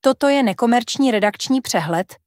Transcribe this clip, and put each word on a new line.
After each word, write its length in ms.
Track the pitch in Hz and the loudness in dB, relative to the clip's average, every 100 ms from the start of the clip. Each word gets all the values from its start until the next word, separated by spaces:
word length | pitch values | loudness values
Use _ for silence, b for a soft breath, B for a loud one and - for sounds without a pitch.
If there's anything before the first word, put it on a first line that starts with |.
Toto 280 | 269 262 285 | 2 2 2
je 140 | 277 | 2
nekomerční 680 | 240 185 240 240 233 - 269 | 0 0 2 0 0 -2 0
redakční 500 | 220 208 - - 262 | 2 0 -2 -4 -4
přehled 560 | - 190 156 170 190 - | -2 -4 -2 -4 -6 -12